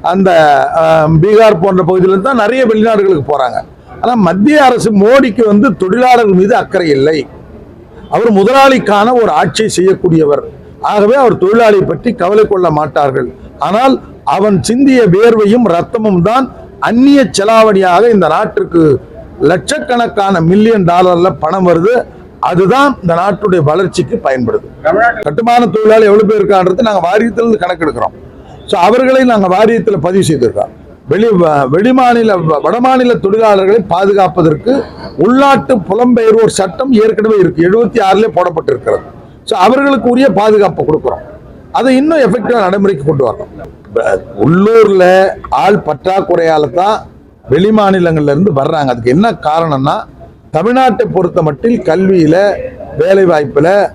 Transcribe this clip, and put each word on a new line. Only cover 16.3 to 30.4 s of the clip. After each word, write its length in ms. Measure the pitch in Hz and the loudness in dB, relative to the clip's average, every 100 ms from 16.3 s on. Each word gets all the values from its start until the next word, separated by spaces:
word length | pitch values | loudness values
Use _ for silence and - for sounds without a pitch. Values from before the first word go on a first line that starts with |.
| 247 269 - - - | -2 -4 -10 -20 -8
அந்நிய 500 | 143 226 269 285 240 196 | -2 2 4 4 2 -2
செலாவணியாக 720 | 202 226 220 196 185 175 233 | 0 4 4 4 2 2 2
இந்த 160 | 214 160 | 2 0
நாட்டிற்கு 720 | 165 214 - 190 170 156 131 - - - - | 0 -2 -4 -2 0 2 0 -6 -20 -20 -4
லட்சக்கணக்கான 1000 | 143 175 - 302 - 247 233 - 196 190 | -2 -2 -4 -8 -4 -4 -2 -2 -2 0
மில்லியன் 440 | 160 190 220 220 | 2 2 2 2
டாலர்ல 460 | 170 175 185 175 185 185 | 2 2 2 2 0 -2
பணம் 260 | 151 190 180 | -4 -2 0
வருது. 280 | 165 185 247 - - - - | 2 0 -2 -4 -16 -20 -6
அதுதான் 560 | 131 175 185 247 285 269 | -4 0 0 2 0 -2
இந்த 140 | 180 | -4
நாட்டுடைய 480 | 165 190 202 208 185 | -2 -2 -2 -2 0
வளர்ச்சிக்கு 540 | 143 160 185 - - 233 | 0 0 -2 -4 -6 -4
பயன்படுது. 420 | - 131 117 107 - - - 190 233 - | -4 -2 -2 -4 -6 -6 -2 0 0 -2
கட்டுமான 440 | - 151 233 240 240 | -6 -4 0 2 0
தொழிலாளி 380 | 202 214 220 | 0 2 4
எவ்வளவு 220 | 214 208 208 | 4 4 2
பேர் 160 | 214 | 0
இருக்கான்றது 460 | 202 196 180 185 233 | 2 0 0 0 0
நாங்க 140 | 196 170 | 0 0
வாரியத்திலிருந்து 540 | 208 233 202 233 220 | 0 -2 -2 -2 0
கணக்கெடுக்கிறோம். 520 | 180 175 160 120 104 - - - - - - | -2 -4 -4 -4 -6 -8 -20 -20 -20 -20 -4
So 140 | 196 | 0
அவர்களை 440 | 175 247 262 262 | 2 2 2 2
நாங்க 240 | 254 220 190 185 | 2 0 0 0
வாரியத்துல 400 | 226 226 - 196 | 0 0 -2 -2
பதிவு 240 | 156 190 147 | -2 0 0
செய்திருக்கோம். 440 | 147 | 0